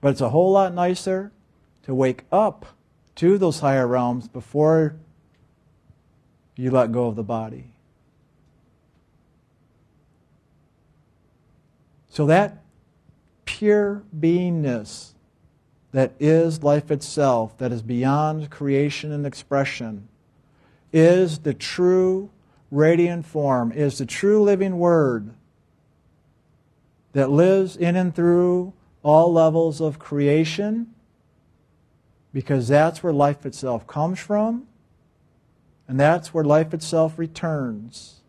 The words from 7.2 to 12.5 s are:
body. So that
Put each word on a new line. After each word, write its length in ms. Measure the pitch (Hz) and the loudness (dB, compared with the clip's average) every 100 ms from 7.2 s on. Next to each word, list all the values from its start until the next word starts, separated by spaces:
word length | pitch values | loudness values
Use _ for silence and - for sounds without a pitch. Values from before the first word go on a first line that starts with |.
body. 480 | 107 117 110 127 123 _ _ _ _ _ _ _ _ _ _ _ _ _ _ _ _ _ _ _ _ _ _ _ _ _ _ _ _ _ _ _ _ _ _ _ _ _ _ _ _ _ _ _ _ | -6 -6 -8 -14 -20 _ _ _ _ _ _ _ _ _ _ _ _ _ _ _ _ _ _ _ _ _ _ _ _ _ _ _ _ _ _ _ _ _ _ _ _ _ _ _ _ _ _ _ _
So 160 | - 147 | -4 2
that 360 | 165 202 | 2 2